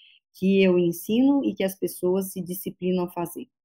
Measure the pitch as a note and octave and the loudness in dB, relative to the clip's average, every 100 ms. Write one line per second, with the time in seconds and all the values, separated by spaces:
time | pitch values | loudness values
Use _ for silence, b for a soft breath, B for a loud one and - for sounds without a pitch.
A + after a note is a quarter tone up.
0 | b b _ - F#3 G3 F#3+ F3+ E3+ F3 | b b _ -2 2 4 6 4 2 -2
1 | - A3+ C4+ C#4+ A#3 F#3+ F#3+ - F3+ - | -2 2 4 4 0 -2 -4 -4 -8 -4
2 | F3+ F#3 F#3+ F#3+ E3+ F3+ F#3+ - F3+ F3+ | -2 -2 -4 -8 -8 -8 -10 -6 -2 -2
3 | F3+ F3 E3 - - _ | -4 -6 -8 -10 -18 _